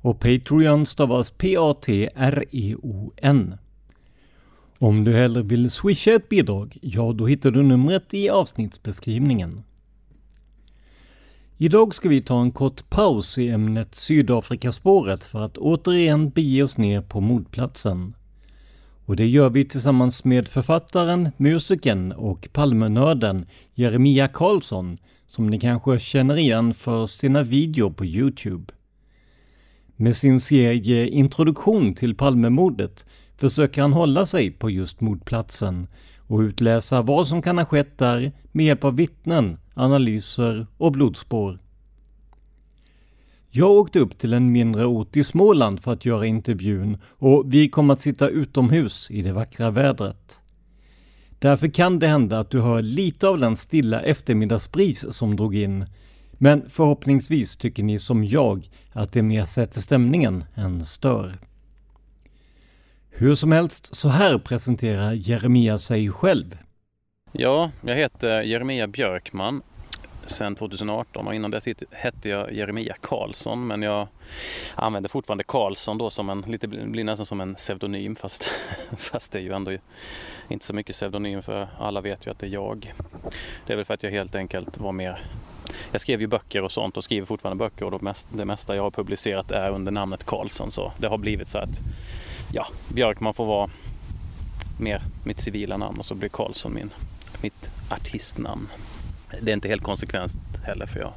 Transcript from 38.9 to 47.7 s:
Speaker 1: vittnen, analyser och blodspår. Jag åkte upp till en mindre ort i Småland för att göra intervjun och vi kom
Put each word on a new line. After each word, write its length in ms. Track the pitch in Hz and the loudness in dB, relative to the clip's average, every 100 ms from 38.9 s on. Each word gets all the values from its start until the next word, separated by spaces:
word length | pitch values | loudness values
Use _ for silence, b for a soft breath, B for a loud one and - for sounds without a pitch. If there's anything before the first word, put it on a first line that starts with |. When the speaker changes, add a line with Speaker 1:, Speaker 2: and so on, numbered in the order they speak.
| 127 | 2
Speaker 1:
vittnen, 640 | 170 - - 165 107 80 - | 0 -2 0 2 2 -2 -14
analyser 920 | - 127 139 123 107 - - 117 110 110 - | 0 4 4 4 0 -4 -2 -2 -2 -8 0
och 140 | 165 | 0
blodspår. 680 | 135 135 - - 117 98 90 - _ _ _ _ _ _ _ _ _ _ _ _ _ _ _ _ _ _ 123 | 4 2 0 -6 -4 -4 -6 -18 _ _ _ _ _ _ _ _ _ _ _ _ _ _ _ _ _ _ 4
Jag 160 | 180 | 8
åkte 280 | 202 185 185 | 8 6 4
upp 180 | 113 - | 2 0
till 160 | 120 | 0
en 180 | 120 123 | 4 4
mindre 340 | 120 117 107 120 | 4 4 2 0
ort 320 | 117 104 147 | 0 0 0
i 60 | |
Småland 600 | 143 165 202 175 113 98 | 2 6 6 8 4 0
för 100 | - | -4
att 120 | 117 123 | -2 0
göra 200 | 117 113 | 0 0
intervjun 760 | 110 104 101 95 101 101 104 - | -2 -2 -2 0 0 -2 -4 -10
och 460 | _ 135 143 135 | _ 6 6 6
vi 160 | 139 | 4
kom 200 | 151 | 4